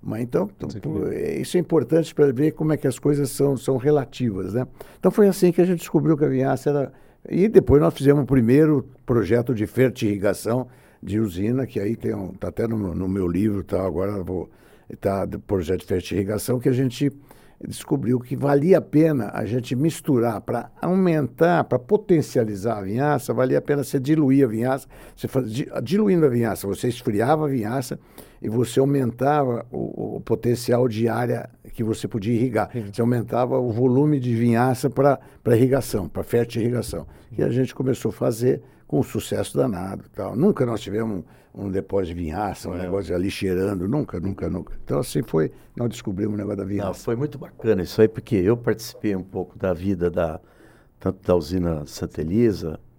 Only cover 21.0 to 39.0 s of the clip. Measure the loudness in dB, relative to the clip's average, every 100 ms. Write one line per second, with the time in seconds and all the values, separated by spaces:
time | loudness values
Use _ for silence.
21 | 2 2 0 2 2 4 2 -2 2 -2
22 | 4 2 4 0 0 -2 -4 -4 -4 0
23 | 0 0 -2 0 2 2 0 -2 0 -2
24 | 0 2 4 6 4 2 -2 -2 -6 -20
25 | -20 -10 -4 -2 -2 -6 -6 -6 -2 2
26 | 4 4 4 4 0 -2 -4 -2 -2 -2
27 | -2 0 2 2 2 -2 -2 -4 -6 -10
28 | -12 -20 -20 -10 -4 -2 0 2 2 2
29 | -2 0 0 2 0 -2 -6 -8 -8 -6
30 | -8 -8 -2 -2 0 0 2 2 2 2
31 | 0 0 -2 -4 -6 -18 -20 -6 -4 -2
32 | -4 -4 0 0 2 0 -2 -6 -10 -2
33 | 0 0 0 0 0 0 0 2 2 4
34 | 2 2 0 2 4 4 2 2 -2 4
35 | 4 4 -2 -6 2 4 6 4 0 -4
36 | -4 -8 -2 0 0 0 0 -2 -4 -8
37 | -10 -18 -16 -4 0 0 -2 -2 -2 -2
38 | -2 -2 -2 0 0 0 -4 -20 -4 -2